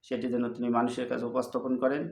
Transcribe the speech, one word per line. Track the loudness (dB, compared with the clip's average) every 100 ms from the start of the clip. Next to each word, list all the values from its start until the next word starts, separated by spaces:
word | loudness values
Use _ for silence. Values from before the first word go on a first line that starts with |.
সেটি | -4 -4 0
যেন | 0 0
তিনি | -2 2
মানুষের | 4 2 0 -2
কাছে | -2
উপস্থাপন | 0 -2 -2 -2 -2 2
করেন। | 2 2 -4